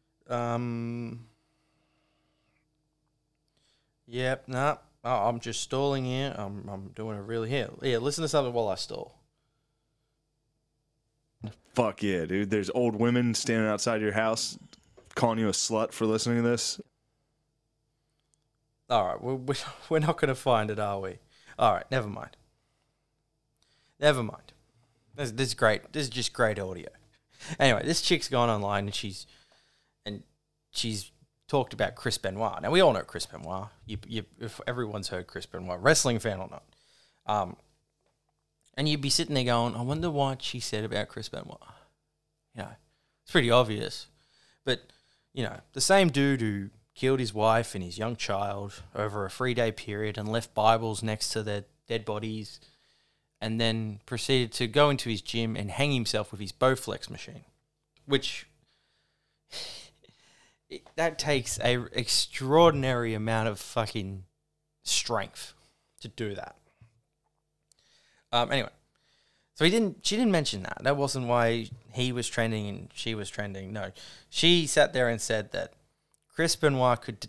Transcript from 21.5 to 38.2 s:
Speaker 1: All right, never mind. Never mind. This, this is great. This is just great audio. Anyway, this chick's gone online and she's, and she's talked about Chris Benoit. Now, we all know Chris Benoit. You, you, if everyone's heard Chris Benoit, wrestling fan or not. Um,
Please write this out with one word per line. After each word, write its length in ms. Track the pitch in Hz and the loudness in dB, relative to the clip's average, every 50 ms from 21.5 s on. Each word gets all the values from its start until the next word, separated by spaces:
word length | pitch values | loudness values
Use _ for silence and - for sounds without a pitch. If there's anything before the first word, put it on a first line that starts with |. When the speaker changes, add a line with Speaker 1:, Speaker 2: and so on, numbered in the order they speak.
| - - | -2 2
Speaker 1:
All 160 | 120 110 98 | 4 4 4
right, 100 | 87 - - | 2 0 -2
never 180 | 131 131 113 104 | -2 -2 -2 -4
mind. 280 | 98 - - - - - _ _ _ _ _ _ _ _ _ _ _ _ _ _ _ _ _ _ _ _ _ _ _ _ _ _ _ _ _ _ _ - | -8 -10 -12 -14 -18 -20 _ _ _ _ _ _ _ _ _ _ _ _ _ _ _ _ _ _ _ _ _ _ _ _ _ _ _ _ _ _ _ 2
Never 220 | 143 151 143 127 | 4 4 4 4
mind. 300 | 117 104 - - - - - _ _ _ _ _ _ _ _ _ _ _ - | 0 -4 -8 -12 -16 -20 -20 _ _ _ _ _ _ _ _ _ _ _ -10
This, 160 | - 143 120 | -8 -6 -4
this 160 | 107 120 135 120 | -2 -2 -2 -2
is 60 | 101 | 0
great. 380 | - 123 110 107 101 - - | 4 4 4 4 2 -2 -6
This 120 | - 151 147 | -4 -4 -4
is 60 | 123 | -4
just 220 | 110 127 117 - | -4 -4 -6 -4
great 260 | - - 123 110 104 101 | 0 2 2 2 2 0
audio. 300 | 98 95 92 87 76 - - - _ _ _ _ _ _ _ - - - 160 - | -6 -8 -8 -10 -12 -14 -16 -20 _ _ _ _ _ _ _ -16 -14 -8 0 2
Anyway, 240 | 143 135 113 101 - | 4 4 4 4 2
this 160 | 147 165 - | 0 -2 0
chick's 280 | - - 180 156 - - | 2 2 2 2 0 0
gone 200 | 135 123 120 120 | 2 2 2 2
online 380 | 110 104 101 101 101 101 101 | 2 0 0 0 0 0 -2
and 80 | 101 98 | -2 -4
she's, 320 | - - 101 92 - - - _ _ _ _ _ _ _ _ _ _ _ _ _ _ - | -6 -8 -8 -10 -12 -16 -18 _ _ _ _ _ _ _ _ _ _ _ _ _ _ -12
and 160 | 104 104 98 - _ _ _ _ _ _ _ _ _ | -12 -12 -12 -14 _ _ _ _ _ _ _ _ _
she's 400 | - - - 117 110 101 92 - _ _ _ _ _ _ _ - | -8 -6 -4 -4 -4 -6 -8 -12 _ _ _ _ _ _ _ 0
talked 240 | - 139 127 - | 0 0 0 0
about 220 | - - 107 95 - | -2 -2 -2 -2 -2
Chris 240 | - - 123 107 - | -4 -4 -2 -2 -2
Benoit. 440 | - 95 95 101 113 104 - 80 | -4 -4 -4 -2 -2 -2 -2 -4
Now, 80 | 76 110 | -2 2
we 100 | 151 185 | 4 6
all 120 | 190 156 | 6 6
know 100 | 113 92 | 6 2
Chris 240 | - - - 85 - | -2 -6 -8 -10 -10
Benoit. 400 | - - - - 82 92 95 101 107 - _ - | -10 -12 -12 -10 -8 -8 -8 -8 -12 -16 _ -12
You, 120 | 104 107 - - | -10 -10 -10 -8
you, 180 | - 113 110 101 - _ - | -8 -8 -8 -8 -10 _ -12
if 220 | 117 110 - - - | -12 -12 -12 -10 -8
everyone's 420 | - 123 123 123 107 104 104 98 - | -6 -4 -4 -4 -6 -6 -6 -6 -6
heard 180 | 98 90 87 | -6 -8 -8
Chris 200 | - - 95 - | -10 -12 -14 -12
Benoit, 340 | - - 92 92 90 90 87 | -12 -12 -10 -8 -8 -4 2
wrestling 380 | 92 135 160 - - 131 120 107 | 4 4 6 6 4 2 2 0
fan 220 | - 113 98 92 | 0 -2 -4 -4
or 80 | 92 - | -8 -12
not. 140 | - - - _ _ _ _ _ _ _ _ _ _ _ - | -14 -18 -20 _ _ _ _ _ _ _ _ _ _ _ -4
Um, 300 | - 107 104 95 90 - - _ _ _ _ _ _ _ _ _ _ _ _ | -2 0 0 0 -2 -6 -12 _ _ _ _ _ _ _ _ _ _ _ _